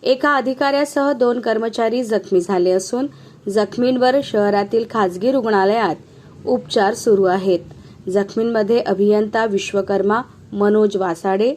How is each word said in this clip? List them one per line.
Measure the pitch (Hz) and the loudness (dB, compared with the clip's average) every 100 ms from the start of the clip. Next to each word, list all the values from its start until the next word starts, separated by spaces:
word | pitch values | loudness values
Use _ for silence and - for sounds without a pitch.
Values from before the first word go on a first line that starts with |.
एका | - 262 294 | -2 0 2
अधिकाऱ्यासह | 285 247 262 277 277 285 285 277 | 0 0 -2 0 0 -2 0 0
दोन | 247 240 240 | 2 0 0
कर्मचारी | 226 220 226 226 226 240 | -2 -2 -2 -2 -2 -2
जखमी | 226 214 - 185 | -2 -2 0 0
झाले | 175 185 180 | 2 0 2
असून, | 185 190 240 277 - - - 202 | 0 -2 -4 -6 -8 -20 -14 -4
जखमींवर | 208 202 - 247 254 254 277 | -2 -2 0 0 2 2 2
शहरातील | 269 214 202 202 202 226 220 | 0 0 2 0 0 -2 -2
खासगी | 220 185 180 240 | -2 -2 0 0
रुग्णालयात | 269 220 202 190 226 196 147 - - - - - | 0 2 2 2 2 0 -4 -10 -20 -20 -10 -4
उपचार | 247 - 233 202 | -4 -2 0 0
सुरू | 233 240 196 | 0 2 2
आहेत. | 185 190 190 170 - - - - 185 | 2 0 0 -2 -4 -20 -20 -14 -4
जखमींमध्ये | 196 196 226 233 226 208 233 | -2 -2 -2 -2 0 0 0
अभियंता | - 190 208 208 214 226 226 | 0 0 2 2 0 -2 0
विश्वकर्मा | 196 - 196 196 196 196 226 262 - - | -2 -2 -4 -2 0 0 -2 -4 -14 -10
मनोज | 202 208 214 214 196 | -2 2 4 2 0
वासाडे | 185 165 190 190 233 | -4 -4 -2 0 0